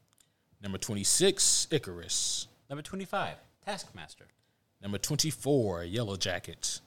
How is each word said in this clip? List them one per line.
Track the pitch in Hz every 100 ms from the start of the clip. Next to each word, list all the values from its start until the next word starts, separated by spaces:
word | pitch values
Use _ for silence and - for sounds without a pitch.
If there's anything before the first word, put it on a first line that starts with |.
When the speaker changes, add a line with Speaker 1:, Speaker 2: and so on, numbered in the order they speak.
| _ _ _ _ _ _
Speaker 1:
Number | 101 95
twenty-six, | - 101 95 - 196 190 - - -
Icarus. | 147 101 87 82 - - - - _ -
Speaker 2:
Number | 143
twenty-five, | 151 190 190 202 135 - - _ -
Taskmaster. | 202 - - - - - _ _ _ _ _
Speaker 1:
Number | 101 101
twenty-four, | - 147 156 - 135 143 107 85
Yellow | 85 107 107 98
Jacket. | 98 90 - 82 - -